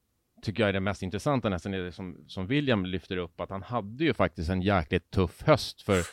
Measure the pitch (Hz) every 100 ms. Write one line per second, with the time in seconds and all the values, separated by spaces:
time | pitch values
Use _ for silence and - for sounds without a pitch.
0 | _ _ _ _ - 101 104 95 98 95
1 | 95 104 147 135 107 90 101 95 90 87
2 | 92 - 73 98 92 143 139 107 92 90
3 | - 92 85 - 90 98 98 120 101 120
4 | 160 113 92 - 85 95 92 98 - 90
5 | - - 85 - - 156 - - - 95
6 | 82